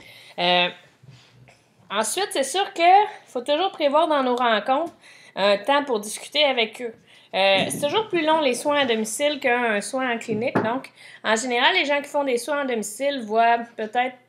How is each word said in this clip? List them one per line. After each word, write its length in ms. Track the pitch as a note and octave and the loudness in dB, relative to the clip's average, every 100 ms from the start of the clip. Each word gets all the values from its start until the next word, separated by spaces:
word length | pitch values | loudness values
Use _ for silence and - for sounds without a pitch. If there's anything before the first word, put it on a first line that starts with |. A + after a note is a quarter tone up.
| - - - - | -20 -20 -14 -4
Euh, 280 | F3 F3+ F3+ - - _ - - _ _ - _ _ _ - | 0 2 0 -4 -18 _ -20 -20 _ _ -20 _ _ _ -6
ensuite, 380 | G#3 A3 - G#4 | -4 -2 -2 -2
c'est 100 | E4+ | -2
sûr 300 | C4+ F#4 G4 | -2 -2 -2
qu'il 340 | - E4+ F#4+ G#4 - - | 2 6 6 6 -2 -12
faut 140 | B3+ | -8
toujours 280 | B3 D4 F#4+ | -2 0 -2
prévoir 380 | F#4+ D4 D4 E4 | 0 2 2 2
dans 160 | D4 | 2
nos 100 | B3+ | 0
rencontres 580 | B3 A#3+ G#3+ G#3 C4 E4 - - - - - | 0 2 0 0 -2 -2 -8 -20 -20 -14 -2
un 220 | G3 G3 | 2 2
temps 260 | G3+ C#4+ | 2 0
pour 160 | C#4 A3 | 0 -4
discuter 420 | G#3 - - C#4+ | -6 -12 -6 0
avec 400 | D4 B3 A3 - | 2 2 -2 -4
eux. 100 | A#3+ A3+ _ - _ | -12 -12 _ -20 _
Euh, 320 | F#3+ G3 F#3+ G3+ | 0 2 4 0
c'est 120 | - | -2
toujours 280 | C#4+ G4 A4 | -2 -2 -2
plus 160 | F4 | 0
long 160 | D#4 D#4+ | 2 2
les 140 | C#4+ | 2
soins 260 | B3 D4+ C#4+ | 0 0 0
à 60 | C4 | 2
domicile 520 | A3 A3 - D4 C#4+ | 0 -2 -2 -2 0
qu'un 400 | C4 A#3+ A#3 G#3 | 0 0 0 -2
soin 340 | G3+ C4 C4 | -4 -4 -4
en 40 | A3+ | -4
clinique. 360 | A3+ G#3+ B3+ - | -4 -4 -2 -2
Donc, 280 | A3 B3+ - _ - - | -2 -4 -8 _ -20 -8
en 120 | G#3 A3 | -2 -2
général, 380 | B3+ A#3+ D4 | 0 2 2
les 100 | F#4 | 2
gens 160 | C#4+ C#4+ | 0 -2
qui 80 | C#4+ | -2
font 160 | D4 | -2
des 140 | C#4+ A#3+ | 0 -2
soins 220 | D4+ C#4+ | -2 -4
à 40 | |
domicile 560 | C4+ A3+ G#3 - C#4 C#4 | -2 -4 -6 -4 -2 -2
voient 380 | G#3 A3 A#3 A#3 A#3 - | -2 2 4 4 -2 -10
peut-être 400 | G#3+ B3 B3+ B3+ | -4 -2 -2 -6